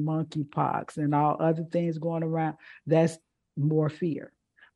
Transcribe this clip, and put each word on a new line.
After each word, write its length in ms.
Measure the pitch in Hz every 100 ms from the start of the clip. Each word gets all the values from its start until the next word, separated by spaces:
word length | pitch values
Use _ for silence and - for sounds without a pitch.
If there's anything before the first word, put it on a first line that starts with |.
monkeypox, 960 | 151 156 156 156 147 - 139 - - -
and 180 | 147 147
all 220 | 151 -
other 240 | 160 165
things 340 | 165 175 170 160
going 260 | 165 165
around, 320 | 160 160 156 156 - - -
that's 320 | 160 165 165 _ _ _ -
more 340 | 147 156 151
fear. 440 | - 175 - - _ _ _ -